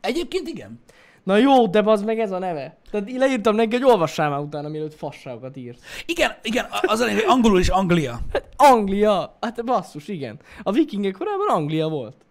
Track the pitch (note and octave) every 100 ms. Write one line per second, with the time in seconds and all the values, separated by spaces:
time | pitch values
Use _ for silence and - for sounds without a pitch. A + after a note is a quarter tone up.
0 | - C4 D#4 F#4 E4 A#3+ A#2+ A#3 _ _
1 | _ _ - G3+ C4+ C4 A3+ G#3 G#3 G#3+
2 | G#3 A3 A3 F#3 F#3 D#3 C3+ - - G#3
3 | G3+ B3+ C4+ C4 G#3 G#3+ A3+ B3 C4 A3
4 | D#3 - D3+ C#3+ D3 D3 D3+ D#3 D#3 D3+
5 | D3+ - C3+ A#2+ B2+ C3 B2 A#2+ - -
6 | - E4+ D4 - A3+ A3+ - - - A3+
7 | A#3+ G#3 F#4 B3 A3+ F#3 - F#3 F#3+ F3
8 | C3+ A#2 - C#4+ - - C#4 A#3+ G3 G3
9 | G#3 G3 C#3+ _ A3+ A#3 A#3 A#3+ F3 D3
10 | - F#3+ B2+ G#2 - - G#3+ G#3+ D4+ G3+
11 | G3 F#3+ F#4+ G4 G4+ G#3+ D3 D#3+ D#3 D#3
12 | A2 - _